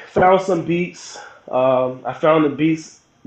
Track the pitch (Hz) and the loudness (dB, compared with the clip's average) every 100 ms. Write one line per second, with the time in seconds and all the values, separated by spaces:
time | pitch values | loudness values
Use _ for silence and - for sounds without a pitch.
0 | - - 185 190 190 170 151 170 175 - | -6 2 4 4 2 -2 -2 -2 -4 -8
1 | - - - - - 127 131 127 127 127 | -18 -18 -20 -20 -6 0 2 2 0 -4
2 | 123 123 156 160 147 131 160 160 - - | -10 -2 2 4 2 0 0 0 -6 -20
3 | _ _ | _ _